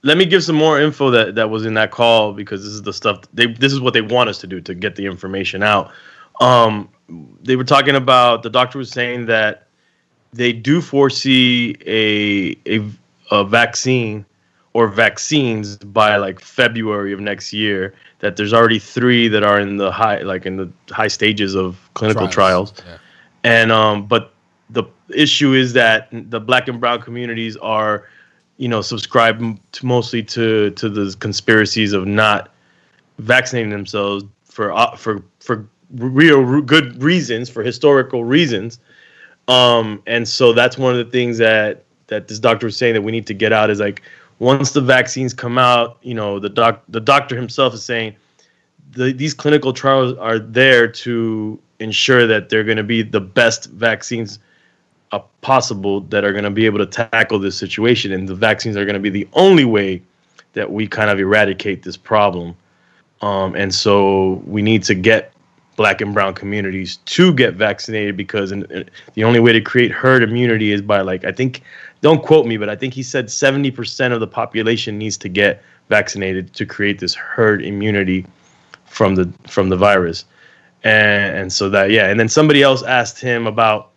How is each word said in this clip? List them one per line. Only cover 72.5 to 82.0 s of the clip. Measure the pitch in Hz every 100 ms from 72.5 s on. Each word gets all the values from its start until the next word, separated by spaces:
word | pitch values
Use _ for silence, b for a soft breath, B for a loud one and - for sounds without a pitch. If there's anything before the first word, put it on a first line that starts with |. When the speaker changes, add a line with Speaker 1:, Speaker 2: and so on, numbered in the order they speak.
| 110
Speaker 1:
but | 104
I | 104
think | 131
he | 131
said | 127 139 113
seventy | - 139 135 139
percent | 127 113 - 127
of | 120
the | 110
population | - 113 113 110 113 - 104
needs | 107 -
to | 101
get | 92 101 - b b _
vaccinated | 107 98 101 95 92 92
to | - 104
create | - 101 101
this | 90
herd | - - - 110 104
immunity | 76 101 107 101 95 95 92 _ b b b b
from | _ - 101 95
the, | 90 - -
from | - 95
the | 92
virus. | 101 98 87 - - b b b b b
And, | 113 107 107 101 101 80
and | 95
so | - 98
that, | 101 98
yeah. | 110